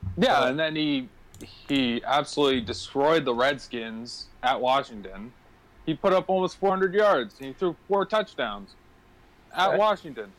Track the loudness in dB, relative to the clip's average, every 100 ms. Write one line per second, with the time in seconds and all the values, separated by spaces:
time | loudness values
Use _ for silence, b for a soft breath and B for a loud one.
0 | -8 0 4 4 2 0 -2 0 0 0
1 | -4 -14 -20 -20 -20 -18 -2 0 2 0
2 | 0 -2 0 0 2 2 -2 -8 -6 0
3 | 2 4 2 2 0 0 -8 -10 -8 -10
4 | -12 -14 -18 -4 -2 0 2 0 -2 -12
5 | -14 -14 -16 -18 -20 -20 _ -10 -6 -2
6 | 2 2 2 0 0 0 0 2 2 4
7 | 4 4 0 -8 -14 -4 -4 -4 -2 0
8 | 0 -2 -2 -6 -6 -6 -14 -20 _ _
9 | _ -20 -20 _ _ 0 2 4 2 0
10 | -6 -12 -14